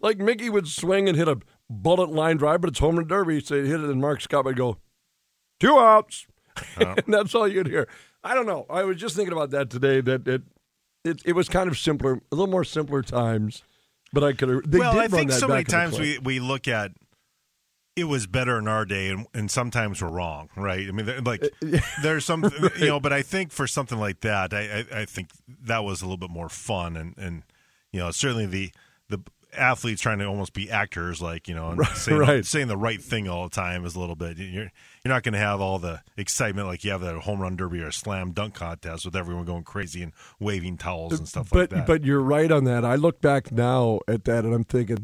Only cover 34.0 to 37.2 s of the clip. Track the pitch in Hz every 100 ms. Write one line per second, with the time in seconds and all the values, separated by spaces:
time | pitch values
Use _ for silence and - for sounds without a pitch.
34 | 87 80 85 82 95 92 104 - - -
35 | 127 127 120 104 104 101 95 95 87 80
36 | - - 95 - 117 98 98 87 104 95
37 | 90 82